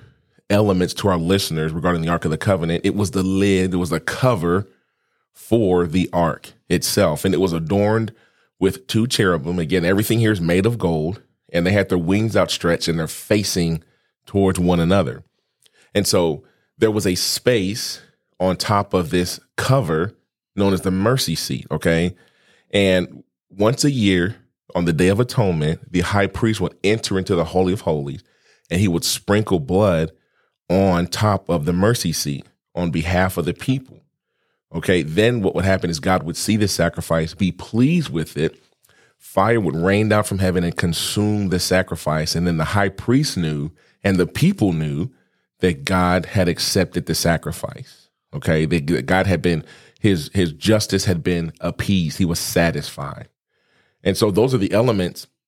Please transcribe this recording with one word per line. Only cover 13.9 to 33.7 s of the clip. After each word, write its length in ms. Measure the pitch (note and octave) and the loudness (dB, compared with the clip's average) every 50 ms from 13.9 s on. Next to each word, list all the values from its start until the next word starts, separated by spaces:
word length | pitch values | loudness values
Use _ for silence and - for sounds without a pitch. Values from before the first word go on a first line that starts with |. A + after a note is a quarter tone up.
| _ _ _ _ _ _ _ | _ _ _ _ _ _ _
towards 320 | - - G2+ G2 F#2+ F2+ F2+ | -4 0 2 2 2 2 2
one 200 | F2+ F2+ F2+ F2 | 2 2 2 2
another. 420 | E2 E2+ F#2+ G2+ E2+ B1+ - - - _ _ _ _ _ _ _ _ _ _ _ _ _ - | 2 2 2 2 2 -2 -6 -10 -16 _ _ _ _ _ _ _ _ _ _ _ _ _ -2
And 120 | G2+ F#2 | -2 0
so 380 | - - F#2 E2+ E2 D2 - - _ _ _ _ _ _ _ | 2 2 2 2 0 -2 -4 -10 _ _ _ _ _ _ _
there 120 | A2+ A2 | 2 2
was 160 | G#2 G#2 D#2+ | 2 0 0
a 80 | F#2+ F2+ | 0 0
space 840 | - - - - - - B2 B2 G#2+ F#2 F#2+ A2 B2+ - - - - - _ _ _ _ _ _ - | 0 -2 -4 -4 -2 0 2 2 2 0 -2 -4 -6 -8 -10 -12 -12 -16 _ _ _ _ _ _ -2
on 180 | F#2 F#2+ F2 | -2 -2 0
top 380 | - - - G#2 G2+ G2+ - - | -2 0 0 0 0 0 0 0
of 160 | F#2 E2+ D2+ | 0 0 0
this 300 | F#2 F2+ F2+ - - - - _ _ | 0 0 0 -2 -6 -10 -14 _ _
cover 580 | - - - C3 C#3 G#2 D#2 D#2+ D#2 F2+ A2+ - _ _ _ _ _ _ _ _ | -4 0 2 2 2 2 0 -2 -2 -2 -4 -6 _ _ _ _ _ _ _ _
known 160 | G2 G2+ G2 | 0 2 2
as 100 | F#2+ F2 | 2 0
the 80 | - F#2+ | 0 -2
mercy 440 | F#2 F#2+ G2+ A#2 A#2+ C3 - D#2+ D#2+ | 0 2 2 2 2 2 0 -2 -4
seat, 320 | - - - C2+ A#1+ - - | -4 -4 -6 -6 -8 -6 -6
okay? 440 | D2+ D2+ - E2+ E2 E2 F2 F2+ - - _ _ _ _ _ _ _ _ _ _ | -6 -2 0 2 2 2 0 0 -4 -8 _ _ _ _ _ _ _ _ _ _
And 520 | - G2+ G2 F#2+ F#2 F#2 F2+ - - - - _ _ _ _ _ | 0 2 4 4 4 2 0 -2 -8 -18 -20 _ _ _ _ _
once 340 | F2 G2 G#2 A2+ C3+ - - | -4 0 0 0 2 2 0
a 60 | D3 | 0
year, 460 | C#3 B2 G#2 G2 F#2 F2 F2 F#2+ - - _ _ _ _ _ - - | 2 2 2 2 2 2 0 -2 -4 -8 _ _ _ _ _ -6 -4
on 100 | F2 F2 | -2 0
the 80 | E2+ | 0
Day 160 | - - F2+ F#2+ | 2 2 2 2
of 100 | G2+ G#2+ | 4 2
Atonement, 760 | B2+ - - C3+ G#2+ F#2+ E2+ D#2 D2+ D#2 E2 - - - | 0 0 0 0 0 0 0 0 0 -2 -2 -4 -8 -4
the 80 | F2 F2 | -2 -2
high 260 | E2+ - G#2 G2+ G2 F#2+ | -2 0 0 0 0 0
priest 320 | - - A#2+ A2 G#2+ G2+ | -2 0 0 0 0 0
would 160 | F2+ - - _ - | -4 -6 -4 _ 0
enter 340 | G2 A2 A2+ - - G2 F#2+ | 0 0 0 -2 -2 -2 -2
into 160 | F2+ - F#2+ | 0 0 0
the 100 | E2+ D#2+ | 0 0
Holy 280 | - - F#2 F#2 F2+ | 0 0 2 2 2
of 80 | F#2 - | 0 0
Holies, 420 | - F2 D#2 D2 C#2 C#2 C#2 - - _ _ _ _ _ _ _ _ _ | -2 -2 -2 -2 -4 -6 -10 -12 -16 _ _ _ _ _ _ _ _ _
and 100 | E2+ F2+ | 0 2
he 60 | G#2+ | 2
would 180 | F#2+ E2 E2 - | 2 2 0 -2
sprinkle 540 | - - - - - G2+ G#2+ A2 - F#2+ E2 | -2 -4 -4 0 0 2 2 2 2 0 -2
blood 540 | - - F2 G2 G#2+ G2 E2+ D#2+ D#2+ D#2 - _ _ _ _ _ _ _ _ _ _ - | 0 0 2 4 4 4 4 2 0 -2 -6 _ _ _ _ _ _ _ _ _ _ -2
on 400 | F2+ G2 G2 F#2+ F2+ E2+ F2 - | 2 2 4 4 2 2 0 -2
top 400 | - - G#2+ G#2+ G2 - - - | -2 0 0 2 0 0 -2 -2
of 160 | F2 D#2+ D2 | -2 -2 0
the 80 | F2 | -2
mercy 400 | E2+ F2+ G2 A2 B2 - - E2+ | 0 2 2 2 2 0 -2 -4
seat 340 | D2+ - - D2+ C#2 - - _ _ _ _ _ _ | -4 -4 -4 -6 -6 -8 -12 _ _ _ _ _ _
on 160 | E2+ F2 E2+ | -4 -4 -2
behalf 440 | D#2 E2 D#2 F2 F#2 F#2 F#2+ F#2+ - | -2 -2 -2 0 2 2 2 2 0
of 80 | F2 D#2+ | -2 -4
the 80 | F2 E2 | -4 -6
people. 420 | - - - | -4 -4 -2